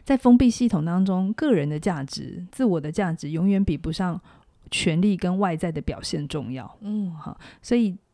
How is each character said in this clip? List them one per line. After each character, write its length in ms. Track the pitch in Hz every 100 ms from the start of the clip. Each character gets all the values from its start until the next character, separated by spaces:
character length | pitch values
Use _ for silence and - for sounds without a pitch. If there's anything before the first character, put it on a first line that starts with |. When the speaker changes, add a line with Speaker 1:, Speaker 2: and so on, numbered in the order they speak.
Speaker 1:
在 100 | -
封 220 | 269 247 247
闭 120 | 254
系 180 | 226 240
统 160 | 208
当 180 | 160 175
中， 300 | 190 185 190
个 200 | 220 311
人 140 | 208 143
的 140 | 151
价 240 | 156 160
值、 420 | 139 - 139 - 180
自 120 | -
我 140 | 254 170
的 140 | 151
价 200 | 165 185
值 180 | 165 147
永 180 | 160 190
远 140 | 196
比 160 | 202 147
不 120 | 160
上 300 | 156 185 170 - - _ _ -
权 300 | - - 156
力 160 | 202 185
跟 220 | 180 185
外 180 | 196 165
在 160 | 175
的 80 | 156
表 220 | - 135
现 260 | - 160 147
重 240 | 151 117
要。 260 | 131 113 -
Speaker 2:
嗯。 280 | 208 214 190
Speaker 1:
哈， 240 | 160 151 - - -
所 140 | - 240
以 200 | 220 180 _